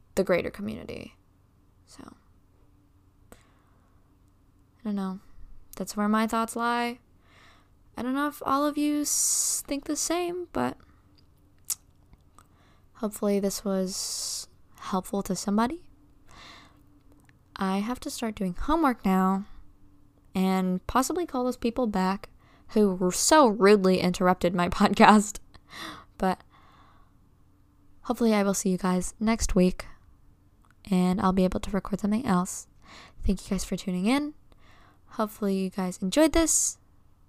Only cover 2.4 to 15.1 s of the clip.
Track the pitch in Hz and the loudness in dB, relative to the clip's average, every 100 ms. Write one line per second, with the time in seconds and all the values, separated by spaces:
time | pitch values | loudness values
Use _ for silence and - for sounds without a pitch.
2.4 | _ _ _ _ _ _ _ _ _ - | _ _ _ _ _ _ _ _ _ -20
3.4 | _ _ _ _ _ _ _ _ _ _ | _ _ _ _ _ _ _ _ _ _
4.4 | _ _ _ _ 214 202 190 190 - - | _ _ _ _ -8 -6 -6 -8 -14 -20
5.4 | - - - - 185 208 208 220 226 226 | -18 -18 -16 -12 -8 -2 0 2 0 -2
6.4 | 226 233 233 240 240 254 _ _ _ - | -4 -4 -2 -2 -4 -8 _ _ _ -20
7.4 | - - _ _ _ - 247 277 294 - | -20 -20 _ _ _ -8 -4 -2 -4 -4
8.4 | - 269 294 294 294 294 294 - - - | -2 0 0 0 -2 0 -2 0 0 0
9.4 | - - - 285 - 294 - 339 349 359 | -2 -4 -6 -8 -6 -4 -2 -2 -4 -6
10.4 | 349 254 247 - - _ _ _ _ _ | -6 -4 -4 -6 -18 _ _ _ _ _
11.4 | _ _ - - _ _ _ - _ - | _ _ -10 -10 _ _ _ -20 _ -20
12.4 | - _ _ _ _ - 214 - 208 202 | -20 _ _ _ _ -8 -6 -2 0 0
13.4 | 196 - 196 190 185 196 - - - - | -2 -4 -4 -4 -4 -6 -8 -8 -8 -8
14.4 | - - - - - 185 - | -12 -20 -20 -18 -6 -6 -4